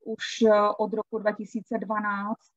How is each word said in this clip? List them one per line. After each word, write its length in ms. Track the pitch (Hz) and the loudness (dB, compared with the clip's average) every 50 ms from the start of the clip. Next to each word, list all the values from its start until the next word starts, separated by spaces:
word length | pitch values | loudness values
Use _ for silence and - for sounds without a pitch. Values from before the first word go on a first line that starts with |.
| _ | _
už, 200 | 226 220 - - - - - 226 | -10 -8 -8 -8 -8 0 4 6
eh, 220 | 220 208 208 208 208 - - | 6 6 6 6 4 2 0
od 140 | 214 196 214 | -2 -2 -2
roku 260 | 214 - - - 220 | -4 -6 -6 -8 -4
dva 140 | 202 214 208 | -2 -2 -2
tisíce 460 | 208 214 - - 226 190 - 240 208 | -2 -6 -10 -8 -10 -6 -6 -6 -6
dvanáct 720 | 196 190 214 214 214 208 208 202 202 208 233 - _ _ _ | -4 -4 -4 -2 -2 -2 -4 -4 -4 -6 -8 -8 _ _ _